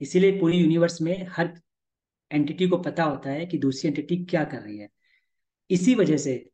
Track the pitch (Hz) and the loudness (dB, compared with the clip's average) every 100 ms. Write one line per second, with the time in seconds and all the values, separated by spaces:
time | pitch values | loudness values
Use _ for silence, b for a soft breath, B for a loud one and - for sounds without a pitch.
0 | 143 180 190 185 165 175 156 165 170 - | -2 4 4 4 2 4 4 4 2 0
1 | 160 190 180 - 170 - _ _ _ _ | -4 -4 -6 -4 -4 -6 _ _ _ _
2 | _ _ - 151 147 - 180 175 - - | _ _ -4 -2 -2 0 0 0 -2 -2
3 | 156 127 139 143 175 156 135 131 160 143 | -2 -2 -6 -6 -4 -2 -2 -2 -2 -4
4 | 147 180 175 170 147 120 104 104 104 _ | -4 -4 -2 -2 -2 -8 -12 -14 -16 _
5 | _ _ _ _ _ _ - 180 214 233 | _ _ _ _ _ _ -2 2 4 4
6 | 156 147 139 123 - | 4 2 0 -6 -8